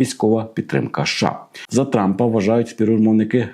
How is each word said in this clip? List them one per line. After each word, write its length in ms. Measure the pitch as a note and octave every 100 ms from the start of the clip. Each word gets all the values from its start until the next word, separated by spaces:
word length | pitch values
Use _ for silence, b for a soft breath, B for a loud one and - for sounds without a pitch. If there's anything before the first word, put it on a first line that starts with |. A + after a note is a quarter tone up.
військова 440 | C3 - A2 A2+
підтримка 580 | A2 - - - - -
С 40 | D3
Ш 200 | - -
А. 200 | - - B B
За 140 | A2+
Трампа, 420 | C3+ A#2+ G2 G2 A#2+
вважають 420 | A2 G2 A#2 A#2
співрозмовники 800 | - G#2+ A2+ A2 A2 G#2+ B2 A2